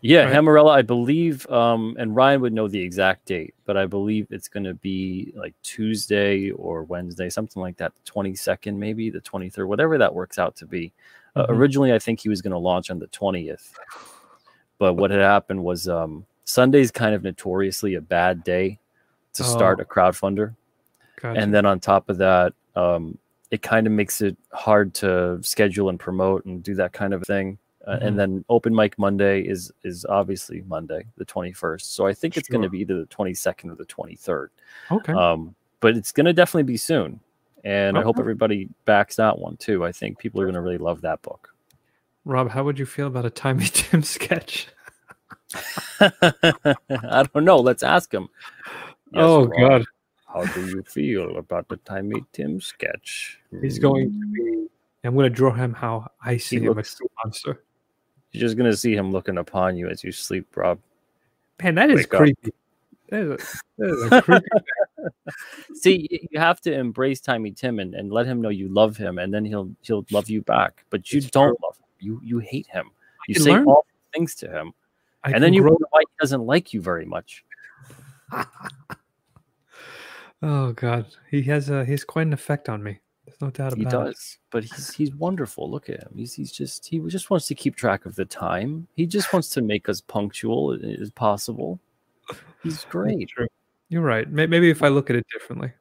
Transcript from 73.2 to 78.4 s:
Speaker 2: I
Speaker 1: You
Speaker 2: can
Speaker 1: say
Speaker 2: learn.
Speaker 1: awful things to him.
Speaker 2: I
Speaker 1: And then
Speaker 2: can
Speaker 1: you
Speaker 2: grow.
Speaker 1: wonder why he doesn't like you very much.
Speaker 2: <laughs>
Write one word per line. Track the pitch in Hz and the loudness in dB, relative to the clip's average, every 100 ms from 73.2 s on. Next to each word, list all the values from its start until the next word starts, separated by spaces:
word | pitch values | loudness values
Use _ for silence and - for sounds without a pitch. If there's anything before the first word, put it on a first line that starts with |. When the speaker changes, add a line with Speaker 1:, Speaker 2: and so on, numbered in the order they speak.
Speaker 2:
I | - | -4
Speaker 1:
You | 170 | 2
Speaker 2:
can | |
Speaker 1:
say | 147 | 6
Speaker 2:
learn. | 214 294 | 6 8
Speaker 1:
awful | 143 - _ _ | 6 6 _ _
things | 156 165 - | -6 -6 -6
to | - | -12
him. | 80 80 - _ _ _ _ | -10 -12 -16 _ _ _ _
Speaker 2:
I | - | 0
Speaker 1:
And | 110 | 6
then | 160 | 6
Speaker 2:
can | 190 | 8
Speaker 1:
you | |
Speaker 2:
grow. | 156 | 8
Speaker 1:
wonder | 165 156 | 6 6
why | 156 | 4
he | 160 _ | 4 _
doesn't | 147 135 113 | -2 -2 0
like | 156 180 | 0 0
you | 107 | -8
very | 87 85 87 | -4 -6 -6
much. | 85 - - _ - - _ - - - - _ | -10 -12 -20 _ -20 -20 _ -20 -20 -20 -20 _
Speaker 2:
<laughs> | - | -10